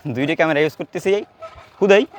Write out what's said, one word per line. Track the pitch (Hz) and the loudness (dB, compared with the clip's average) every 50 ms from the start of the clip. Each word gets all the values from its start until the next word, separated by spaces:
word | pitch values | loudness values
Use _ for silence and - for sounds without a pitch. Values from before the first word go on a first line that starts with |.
| - | -10
দুইটা | 147 113 123 147 147 160 | -8 -6 -4 -4 -2 0
ক্যামেরা | 147 160 160 151 143 | 0 0 0 2 0
ইউজ | 156 151 - | 0 -2 -2
করতেছি | - 165 - - 175 - 190 196 | -6 -12 -12 -10 -6 -2 -2 -2
এই | 208 - - _ - - - - - - - - - | -2 -4 -8 _ -20 -20 -20 -20 -20 -20 -20 -6 0
হুদাই। | 196 202 190 - - - - | 2 4 4 4 4 0 -6